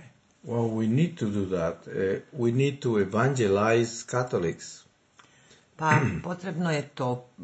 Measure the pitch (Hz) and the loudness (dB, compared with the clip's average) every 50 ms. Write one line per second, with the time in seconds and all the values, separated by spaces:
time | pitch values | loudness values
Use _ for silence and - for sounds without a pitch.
0 | - - - _ _ _ _ _ - 143 117 117 117 113 110 110 113 110 120 143 | -18 -20 -20 _ _ _ _ _ -8 -4 -2 0 0 0 0 0 2 2 2 2
1 | 170 170 - - 120 104 101 101 98 92 92 87 82 78 - - - - - - | 2 0 0 -2 -4 -2 -2 -2 -2 -2 -2 -2 -2 -2 -4 -6 -12 -8 -4 -2
2 | 95 95 98 - - - - 143 117 120 120 131 139 143 139 143 - 123 110 104 | 0 0 0 -2 -6 -8 -6 -2 0 0 2 2 2 0 0 -2 -2 0 2 2
3 | 98 90 107 110 120 139 143 127 113 98 98 101 107 113 117 117 117 113 - - | 2 2 2 2 2 2 2 2 2 4 4 4 4 4 4 4 2 0 -4 -10
4 | - - - 123 123 - 123 104 87 82 85 - - - - - - _ _ _ | -10 -6 -4 -4 -2 -2 -2 -2 -2 -2 -4 -6 -10 -18 -20 -20 -20 _ _ _
5 | _ _ _ - - _ _ _ _ _ - _ _ _ _ - 156 156 151 - | _ _ _ -20 -20 _ _ _ _ _ -20 _ _ _ _ -2 2 4 4 4
6 | 135 104 90 78 - 175 180 175 180 190 165 160 180 165 151 143 139 - - - | 4 2 0 -2 -6 -6 -8 -8 -8 -6 -4 -2 -2 0 -2 -2 -4 -6 -6 -4
7 | 131 127 123 127 - - _ - | -2 -2 -2 -4 -8 -14 _ -20